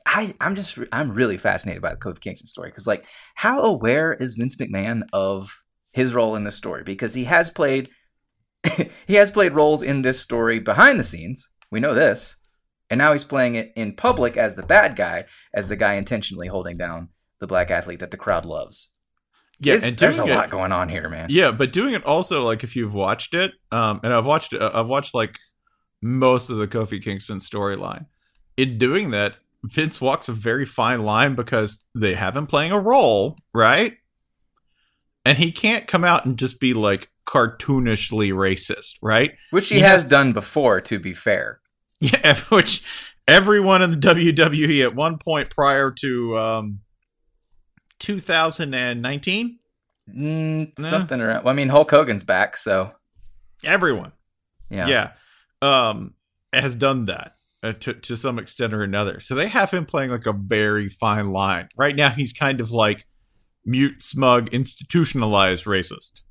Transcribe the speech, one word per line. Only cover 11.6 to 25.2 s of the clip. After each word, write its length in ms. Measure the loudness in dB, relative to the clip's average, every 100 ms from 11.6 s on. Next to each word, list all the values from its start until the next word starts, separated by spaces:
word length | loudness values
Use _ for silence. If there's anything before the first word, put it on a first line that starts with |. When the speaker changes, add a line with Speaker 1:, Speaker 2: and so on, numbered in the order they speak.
| -8
Speaker 1:
We 80 | -4
know 160 | 0
this. 400 | 2 2 0 -8 -14 _ _ _ _ -6
And 80 | 0
now 140 | 2
he's 100 | 2
playing 320 | -2 -2 0
it 180 | -2 -8 -8
in 180 | -8
public 420 | -2 0 0 -2 0
as 200 | -4 -4
the 80 |
bad 320 | 4 4 4 -2
guy, 300 | -6 -6 -10 -20 -8
as 140 | -8 -6
the 80 | -2
guy 180 | 0
intentionally 540 | 0 -4 -6 -6 -10 -8
holding 280 | -8 -8 -8
down 340 | -10 -10 -14 _ _ -16
the 60 | -2
black 240 | 0 0
athlete 260 | -2 -4 -12
that 140 | -12
the 40 | -10
crowd 280 | -4 -4 -4
loves. 460 | -10 -10 -12 -14 _ _ _ _ _ _ -4
Speaker 2:
Yeah, 160 | 2
Speaker 1:
This, 100 | 2
Speaker 2:
and 120 | 2 2
Speaker 1:
there's 200 | 2 2
a 20 |
Speaker 2:
doing 100 | 0
it 40 | 0
Speaker 1:
lot 120 | 0
going 200 | -4 -2
on 180 | -2 -2
here, 200 | -6 -10
man. 180 | -10 0
Speaker 2:
Yeah, 220 | 2 4
but 220 | 2 -2
doing 200 | 0 -2
it 100 | -2
also, 400 | 0 0 0 0 0
like, 160 | -2
if 140 | -6 -6
you've 180 | -6
watched 400 | -2 -2 -2 -4
it, 180 | -2 -2 -6 -6
um, 260 | -2 0 -2
and 100 | 0
I've 120 | 0 2
watched, 280 | 0 -2
uh, 160 | -4 -2
I've 140 | -2 -2
watched, 260 | -2 -2
like, 260 | -4